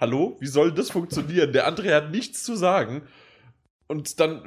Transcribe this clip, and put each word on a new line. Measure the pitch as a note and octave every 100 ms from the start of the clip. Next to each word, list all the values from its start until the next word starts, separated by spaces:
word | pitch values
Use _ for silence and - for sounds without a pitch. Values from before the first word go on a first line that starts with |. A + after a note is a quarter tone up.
Hallo? | A#2 C3+ G3+ -
Wie | C#3
soll | C#3 E3+
das | D#3+ -
funktionieren? | F3+ F3 D3+ D3 F3+ C#3+
Der | C3 -
André | E3 F#3+
hat | D3+ D3+
nichts | G3 - -
zu | - A3
sagen. | F3+ F#3 A2+ C#3 - - - _ _ _ _ _ -
Und | D3+ - -
dann | D#3+ D#3